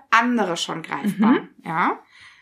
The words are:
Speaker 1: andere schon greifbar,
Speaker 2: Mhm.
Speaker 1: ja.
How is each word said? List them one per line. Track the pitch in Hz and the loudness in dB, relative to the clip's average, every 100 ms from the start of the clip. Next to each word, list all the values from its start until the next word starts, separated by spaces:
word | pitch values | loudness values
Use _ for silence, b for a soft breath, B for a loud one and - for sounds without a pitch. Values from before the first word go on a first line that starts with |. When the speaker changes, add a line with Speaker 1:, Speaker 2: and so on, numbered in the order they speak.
| - | 0
Speaker 1:
andere | 226 247 240 190 170 | 2 2 0 -2 -4
schon | - 160 | -6 -8
greifbar, | 160 - 208 180 214 | -8 -4 -2 2 4
Speaker 2:
Mhm. | 349 - _ | 4 0 _
Speaker 1:
ja. | - 165 240 453 b b b b | -8 -2 -2 -2 b b b b